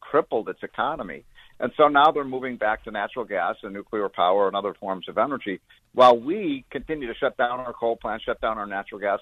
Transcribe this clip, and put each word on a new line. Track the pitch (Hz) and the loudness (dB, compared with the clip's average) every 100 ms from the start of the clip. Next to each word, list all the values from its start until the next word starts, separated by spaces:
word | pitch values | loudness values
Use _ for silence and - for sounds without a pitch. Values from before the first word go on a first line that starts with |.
crippled | - 143 160 123 95 | -2 0 2 -2 -4
its | 90 | -8
economy. | 98 - 120 156 104 71 - - - - | -10 -4 -4 -4 -8 -12 -16 -20 -20 -8
And | 123 - | -4 4
so | 151 | 6
now | 143 151 | 8 6
they're | 147 | 4
moving | 135 131 127 120 | -2 -6 -6 -2
back | 107 110 | -2 -2
to | - | -4
natural | 107 101 - | -6 -6 -6
gas | 104 98 85 113 | -6 -2 -2 -4
and | 104 | -8
nuclear | 98 98 110 98 | -12 -8 -4 -4
power | - 90 98 98 | 0 2 4 2
and | 98 | 0
other | 101 | -4
forms | 87 98 92 85 | -6 -6 -8 -6
of | 90 | -2
energy, | 123 131 - 92 _ _ _ | -2 -2 -6 -8 _ _ _
while | - 127 120 | 6 8 8
we | 120 208 185 139 - | 4 -4 -4 -6 -8
continue | 139 127 156 127 | -12 -8 -8 -8
to | |
shut | 110 135 - | -4 -4 0
down | 123 127 | -2 -2
our | 123 | -8
coal | 117 117 95 | -4 -2 -2
plants, | 117 107 | -4 -6
shut | - 117 | -6 -4
down | 120 110 | -4 -4
our | 104 | -6
natural | 98 101 107 | -6 -8 -6
gas | 101 101 | -2 -2